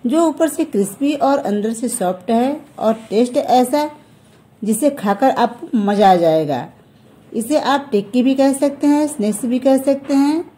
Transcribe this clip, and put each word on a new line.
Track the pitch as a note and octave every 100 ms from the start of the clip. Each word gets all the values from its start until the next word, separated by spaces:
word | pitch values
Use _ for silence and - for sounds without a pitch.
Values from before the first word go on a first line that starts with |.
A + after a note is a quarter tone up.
जो | B3 D4+ E4
ऊपर | C#4+ D#4+
से | D#4+ D#4
क्रिस्पी | G3+ G3 - C#4 D4
और | C4+ C#4
अंदर | - G#3 G#3+
से | A3+ A#3+
सॉफ्ट | - F3+ F#3 -
है | A#3 B3+ D4+ - -
और | G#3+ A3 -
टेस्ट | G3+ B3 C4+
ऐसा | - B3 B3 D4 D4+ D4+ _ _ _ _ _ _
जिसे | G3+ G#3+ D4
खाकर | C#4 G#3 G3+ C4+
आपको | - A#3 - E4 A#3
मज़ा | G3+ G#3 G3
आ | F3+
जाएगा। | E3 D#3+ D3+ B2+ B2+ - _ _ _ - _
इसे | A3+ A3 D4
आप | - C#4 C#4
टिक्की | G3+ G3+ B3
भी | B3+ C4+
कह | C4+ C4+
सकते | C#4+ C#4+ D4
हैं, | D4 D4+
स्नैक्स | D4 G#3 G#3 A#3+
भी | B3
कह | B3+ C4+
सकते | C4+ C#4 - C#4
हैं | C#4+ D#4 F4+